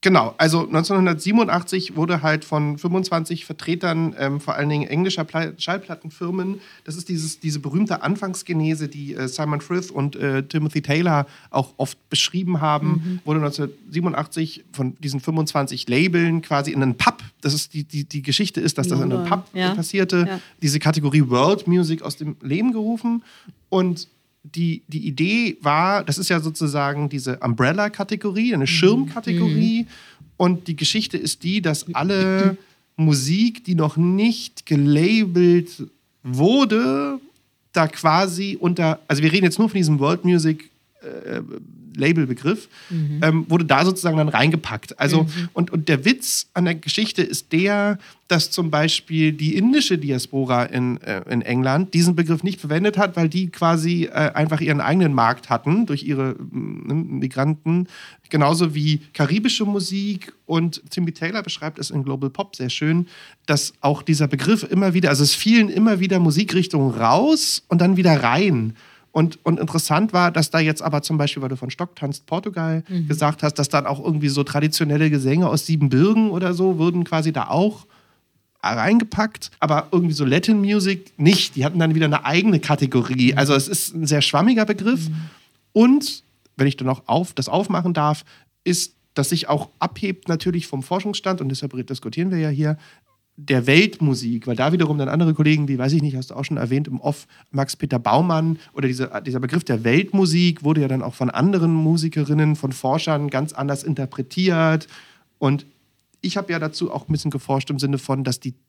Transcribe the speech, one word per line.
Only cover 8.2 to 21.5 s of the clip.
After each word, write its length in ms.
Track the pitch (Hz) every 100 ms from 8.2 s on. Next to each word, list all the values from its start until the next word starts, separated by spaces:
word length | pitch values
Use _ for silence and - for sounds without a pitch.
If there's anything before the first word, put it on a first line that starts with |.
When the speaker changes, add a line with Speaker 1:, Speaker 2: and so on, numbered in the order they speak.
| 196 180 - 165 156 156 151
Speaker 1:
die, 260 | 147 139
äh, 140 | 139 127
Simon 320 | 127 151 147
Frith 320 | - 180 180
und, 240 | - 139 -
äh, 260 | 143 135
Timothy 400 | 139 160 151 151
Taylor 460 | 139 151 175 151 139 - -
auch 240 | 135 131 -
oft 200 | 135 - _
beschrieben 500 | - - 175 180 170
haben, 280 | 151 147 151
Speaker 2:
Mhm. 300 | 175 165 180
Speaker 1:
wurde 140 | 151 156
neunzehnhundertsiebenundachtzig 1300 | 147 147 143 - - 156 175 131 147 - 156 - -
von 240 | - 127 -
diesen 220 | 147 135
fünfundzwanzig 680 | 127 160 151 147 135 135 -
Labeln 540 | 123 185 170 170 165
quasi 300 | 165 143 143
in 100 | 143
einen 140 | 135 117
Pub, 260 | - - 110 _
das 140 | 143
ist 180 | 147 -
die, 120 | 151
die, 180 | 147 151
die 200 | 143 151
Geschichte 380 | 135 - 208 -
ist, 180 | 165 -
dass 100 | 180
das 100 | 170
in 60 |
einem 80 | 170
Speaker 2:
London, 160 | 185 175
Speaker 1:
Pub 160 | 190 -
Speaker 2:
ja. 180 | 185 185
Speaker 1:
passierte, 520 | 196 170 196 185 185 175
Speaker 2:
Ja. 120 | 190 - _
Speaker 1:
diese 180 | 151 147
Kategorie 420 | 151 151 147 151 131
World 400 | 123 147